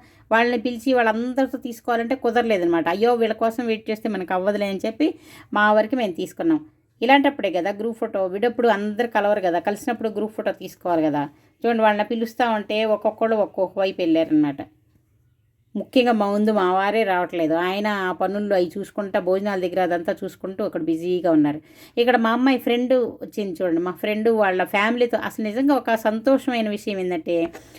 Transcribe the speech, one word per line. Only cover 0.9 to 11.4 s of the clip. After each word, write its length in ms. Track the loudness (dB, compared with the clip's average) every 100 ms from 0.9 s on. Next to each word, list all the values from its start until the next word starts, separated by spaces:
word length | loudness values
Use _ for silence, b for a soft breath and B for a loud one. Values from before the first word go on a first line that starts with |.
వాళ్ళందరితో 640 | 4 4 2 -2 0 -2 -2
తీసుకోవాలంటే 580 | -10 -8 -4 -2 -2 -2
కుదరలేదనమాట. 720 | 0 0 2 2 2 2 0
అయ్యో 260 | 2 2
వీళ్ళ 200 | 2 0
కోసం 320 | 0 -2 -2 -4
వెయిట్ 240 | -4 -4
చేస్తే 200 | -6 -4
మనకు 240 | -4 -2
అవ్వదులే 360 | -2 0 -2 -2
అని 100 | -4 -6
చెప్పి 340 | 0 -2 B B B B
మా 200 | 2 4
వరకు 220 | 4 2 0
మేము 180 | -2
తీసుకున్నాం. 520 | -4 -8 -4 0 0 -2 _ _ _
ఇలాంటప్పుడే 500 | 4 4 4 0 -2
కదా 200 | -2 -2
గ్రూప్ 260 | -4 -6 -6
ఫోటో, 280 | -4 -2 -2
విడప్పుడు 420 | 0 -2 2 2
అందరు 400 | 2 0 -2 -2
కలవరు 320 | 0 2 2
కదా, 200 | 2 0
కలిసినప్పుడు 500 | -2 -4 -4 -4 -4
గ్రూప్ 240 | -4 -6
ఫోటో 180 | -4 -4
తీసుకోవాలి 520 | -6 -10 -8 -2 0
కదా. 260 | 2 0 -4 b